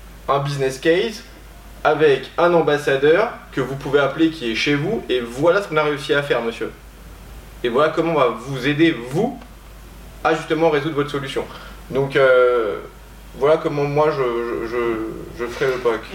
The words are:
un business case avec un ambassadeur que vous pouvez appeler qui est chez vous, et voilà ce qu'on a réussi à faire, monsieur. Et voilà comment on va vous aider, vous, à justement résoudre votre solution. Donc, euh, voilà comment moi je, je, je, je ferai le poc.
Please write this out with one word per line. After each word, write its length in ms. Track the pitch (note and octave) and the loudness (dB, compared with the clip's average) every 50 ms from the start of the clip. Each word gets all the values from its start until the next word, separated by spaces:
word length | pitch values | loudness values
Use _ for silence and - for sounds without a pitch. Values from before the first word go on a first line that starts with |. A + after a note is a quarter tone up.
| - - - - - - | -20 -20 -20 -8 -4 -2
un 100 | C3+ C#3 | -2 0
business 400 | C#3+ C#3+ C#3+ C#3 C3+ C3 C3 - | -2 -2 -4 -2 -2 -4 -2 0
case 460 | - E3 E3 F#3 A3+ A3+ A3 - - - - - - - - - - - - - - | 2 2 2 2 2 -2 -6 -10 -16 -20 -20 -20 -20 -20 -20 -20 -20 -20 -8 -2 0
avec 460 | C#3+ D3+ C#3+ D#3 D3 C3 - - - - - | 0 2 4 4 4 4 2 -2 -4 0 2
un 160 | E3+ F3 F3 | 4 4 4
ambassadeur 800 | E3 - D3 D3 C#3+ - D3 C3+ C3 C#3 D3+ E3 F#3+ A3 - - - - - | 4 4 2 0 0 2 0 2 4 4 4 4 4 2 0 -4 -10 -16 -8
que 80 | - C#3 | -6 -4
vous 140 | B2+ B2+ C#3 | -4 -4 -6
pouvez 260 | C#3 - C#3+ C3 D3 | -8 -2 0 2 2
appeler 300 | C#3 C3 - D#3 E3 D#3+ | 2 2 0 0 0 0
qui 220 | D#3 - B2 A2+ | 0 -2 -4 -4
est 20 | A2 | -4
chez 200 | - - D3 D3 | -2 0 0 0
vous, 280 | C#3+ D3+ E3+ A#2 A2+ - - | 0 -2 -2 -4 -4 -4 -2
et 120 | B2 B2+ | -2 -2
voilà 420 | A#2+ A#2 A#2+ C3+ D3+ E3+ F3+ G3+ | -4 -6 -4 0 2 2 2 2
ce 60 | G3+ - | -2 -2
qu'on 80 | D#3 | -2
a 60 | D#3 | 0
réussi 320 | D3+ D3+ D3 C#3 - - C#3+ | 0 0 -2 -2 -2 -2 0
à 80 | D3 | 0
faire, 200 | C#3+ C#3+ D3 A#2 | 0 0 -2 -2
monsieur. 280 | A#2 A2+ A2+ - A2+ - - - - - - - - - - - - - - - - - - - - | -2 -4 -6 -6 -8 -10 -10 -14 -20 -20 -20 -20 -20 -20 -20 -20 -20 -18 -18 -20 -20 -20 -10 -6 -4
Et 40 | B2 | 0
voilà 220 | A2+ C3+ D3+ D#3 | 2 2 2 2
comment 220 | D#3 E3+ D#3+ E3 | 2 0 0 0
on 60 | E3 D3 | 2 2
va 100 | C3 A#2+ | 2 2
vous 380 | A2+ A2+ B2 C#3 C#3 B2+ A#2+ | 0 -2 -8 -8 -6 -4 -2
aider, 280 | C#3+ D3 D3 E3 D#3+ D3+ A2+ A#2+ - | 0 2 4 4 2 2 0 -4 -4
vous, 280 | C#3 E3+ A3+ C#4 - - - - - - - - - - - - - - - - - - - | -2 -2 -2 -2 -4 -8 -14 -18 -20 -20 -20 -20 -20 -20 -20 -20 -20 -20 -20 -20 -8 -4 -2
à 100 | D#3 D#3+ | 0 0
justement 360 | D#3 - - D#3+ D#3 E3 D#3+ | 0 -2 -2 0 2 2 2
résoudre 240 | D3+ C#3+ C#3 D#3+ C#3+ | 2 2 0 -2 -2
votre 160 | C#3+ C#3 - | -2 -2 -2
solution. 340 | - C3+ C3+ C3+ - A2+ - - - - - - - - - - | -4 -6 -6 -6 -6 -6 -6 -8 -10 -16 -18 -18 -18 -18 -10 -4
Donc, 260 | A#2+ C3 C#3 C3+ C#3 | -2 -2 -2 0 2
euh, 640 | C#3+ C3+ C3 B2+ B2+ B2+ B2 B2 A#2+ A2 G2+ D2+ - - - - - - - - - - - - - | 4 6 6 6 6 6 4 4 2 0 -2 -4 -6 -8 -14 -18 -20 -20 -20 -20 -20 -20 -18 -6 0
voilà 180 | C3 D3 D#3+ | 2 2 4
comment 280 | E3 E3 D#3+ D3 C#3+ C#3+ | 2 2 -2 -2 -2 -2
moi 260 | C#3+ C#3+ D3 D3+ D3+ | 0 0 2 2 2
je, 560 | D3 C#3 C3 A#2+ A#2 A#2 A#2 A#2 A2+ - A#2 | 2 0 0 -2 -2 -2 -4 -4 -4 -6 -6
je, 100 | A2+ A#2+ B2 A#2 A#2 A2+ A2 A2 A2 A2 A2 - - - - | -4 -4 -2 -2 -2 -2 -2 -4 -6 -8 -10 -12 -12 -10 -8
je, 60 | B2 | -8
je 20 | |
ferai 260 | A#2 - - C#3+ C3 | -8 -4 -2 -2 -2
le 60 | B2+ - | 0 0
poc. 220 | - A#2+ A2 A2 - - | 0 0 0 -2 -4 -6